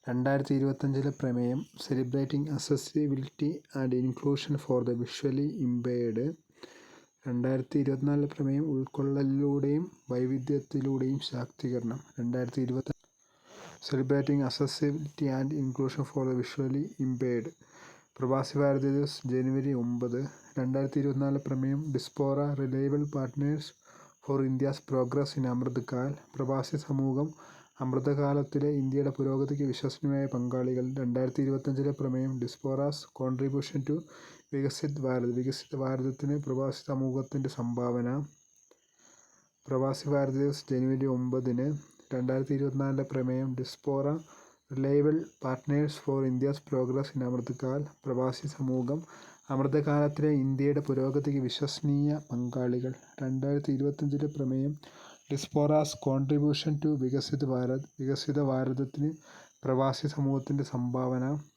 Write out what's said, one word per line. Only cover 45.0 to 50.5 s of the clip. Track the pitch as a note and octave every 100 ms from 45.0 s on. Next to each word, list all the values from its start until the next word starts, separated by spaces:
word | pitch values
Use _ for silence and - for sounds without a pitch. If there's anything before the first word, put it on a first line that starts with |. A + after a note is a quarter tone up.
| D3 D#3 E3 _
partners | C3 C3 - C#3+ D3+ D3
for | - C3+ C3+
India's | B2+ C#3 C#3+ -
progress | C3+ B2+ C3 C#3 C3+
in | B2
അമൃത് | B2 A#2+ B2
കാൽ. | C3 C#3 D3 -
പ്രവാസി | C3+ B2 C3 B2+ D3
സമൂഹം | - C3 B2+ B2 D3+ E3+ - - - -
അമൃതകാലത്തിലെ | C3+ C3+ D3+ D3 D3 D3 D3 D3+ D3
ഇന്ത്യയുടെ | C3+